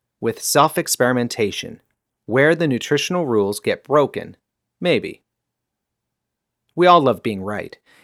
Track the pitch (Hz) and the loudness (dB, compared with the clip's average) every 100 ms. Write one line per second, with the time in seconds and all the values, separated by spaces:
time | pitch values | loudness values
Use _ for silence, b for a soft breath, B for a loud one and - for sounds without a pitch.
0 | _ _ 117 110 - 143 151 180 - - | _ _ -6 -6 0 2 2 0 -4 0
1 | 123 127 120 - 104 - - 78 _ _ | 0 0 -4 -2 -4 -4 -12 -18 _ _
2 | _ _ - 123 147 165 165 123 - 147 | _ _ -4 2 2 2 0 -2 -2 -2
3 | - 180 147 110 101 104 - 101 - 147 | -2 -4 0 0 0 -2 -4 -6 0 2
4 | 139 101 - - _ _ _ _ 180 123 | 2 -4 -12 -18 _ _ _ _ -2 -2
5 | - - _ _ _ _ _ _ _ _ | -4 -12 _ _ _ _ _ _ _ _
6 | _ _ _ _ _ _ _ - 180 175 | _ _ _ _ _ _ _ 2 6 6
7 | 135 101 113 98 95 104 85 - b b | 4 0 -4 -6 -8 -8 -10 -16 b b